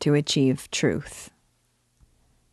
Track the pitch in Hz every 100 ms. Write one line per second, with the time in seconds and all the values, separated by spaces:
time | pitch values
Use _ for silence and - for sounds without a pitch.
0 | - 147 147 - 135 135 - - 143 82
1 | - - - _ _ _ _ _ _ _
2 | _ _ _ _ _